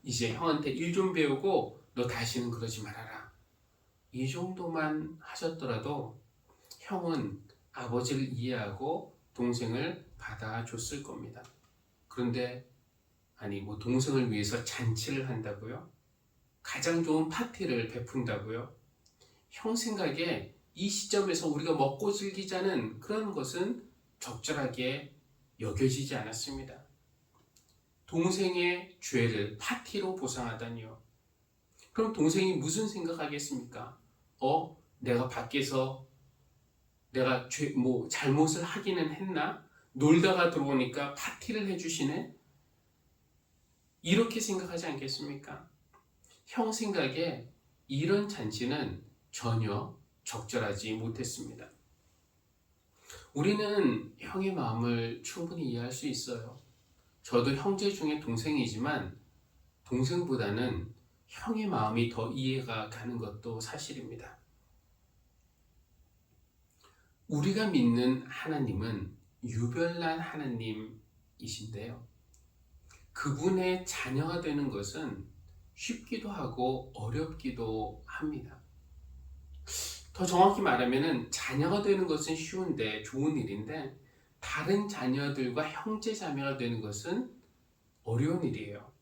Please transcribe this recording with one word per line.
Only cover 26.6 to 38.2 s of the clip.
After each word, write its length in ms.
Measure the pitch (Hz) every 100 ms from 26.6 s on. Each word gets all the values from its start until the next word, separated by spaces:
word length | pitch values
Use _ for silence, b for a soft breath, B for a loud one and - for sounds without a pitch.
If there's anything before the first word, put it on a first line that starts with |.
| 135 - - _ _ _ _ _ _ _ _ _ _ _ -
동생의 920 | 165 175 190 185 180 175 180 175 -
죄를 580 | - 127 117 104 101 110
파티로 580 | - 240 - 202 190 185
보상하다니요. 840 | 127 127 120 113 117 117 110 110 _ _ _ _ _ _ _ B B
그럼 200 | - 220
동생이 420 | - 156 185 185 165
무슨 300 | 147 196 214
생각하겠습니까? 1120 | 190 165 165 147 147 - 269 117 110 - - _ _ _ _
"어, 360 | 131 156 165 - _ _
내가 280 | 127 120 127
밖에서 800 | - - 143 135 131 131 - - _ _ _ _ _ _ _ _ _ _
내가 380 | 131 127 127 123
죄, 220 | - 147
뭐, 360 | 131 127 120 107
잘못을 560 | -